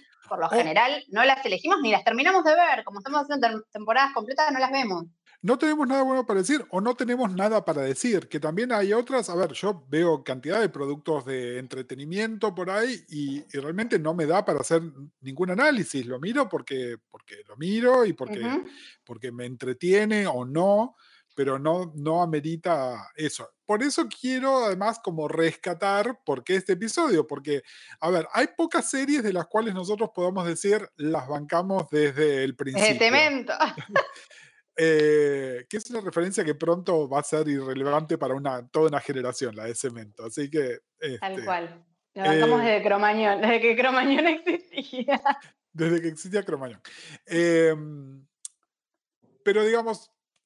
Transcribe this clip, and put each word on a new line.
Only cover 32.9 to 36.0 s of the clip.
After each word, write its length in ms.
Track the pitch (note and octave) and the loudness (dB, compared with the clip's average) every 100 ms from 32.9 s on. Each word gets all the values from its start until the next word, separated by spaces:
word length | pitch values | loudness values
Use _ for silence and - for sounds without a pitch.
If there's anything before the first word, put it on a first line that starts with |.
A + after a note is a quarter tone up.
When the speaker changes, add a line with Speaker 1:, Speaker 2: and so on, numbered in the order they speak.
| A#3+ | 4
Speaker 1:
Cemento. 540 | A3+ C4+ D4+ C#4 A#3 - D#4 - | 4 4 4 0 -4 -2 -2 -2
<laughs> 320 | - E4+ - - - - - _ _ - | -4 -2 -2 -6 -20 -20 -20 _ _ 0
Speaker 2:
Eh, 840 | D#3+ D#3 D3+ D3+ D3 C#3 C3 B2 B2+ | 4 6 6 6 4 0 -4 -8 -8
que 60 | G#3+ | -10
es 140 | G#3+ | -8
una 100 | |
referencia 460 | A#3+ | -8